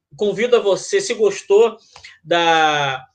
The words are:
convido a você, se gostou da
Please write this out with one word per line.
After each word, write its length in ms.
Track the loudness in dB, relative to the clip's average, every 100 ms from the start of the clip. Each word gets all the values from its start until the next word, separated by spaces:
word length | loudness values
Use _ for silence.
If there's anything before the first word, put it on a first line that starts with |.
| _ -6
convido 400 | -4 -2 0 0
a 40 |
você, 400 | 0 -2 -2 -4
se 140 | -4
gostou 640 | -2 -2 -2 0 2 2 -2 _ -20 -20 -14
da 800 | -4 0 2 2 2 0 -4 -6 -12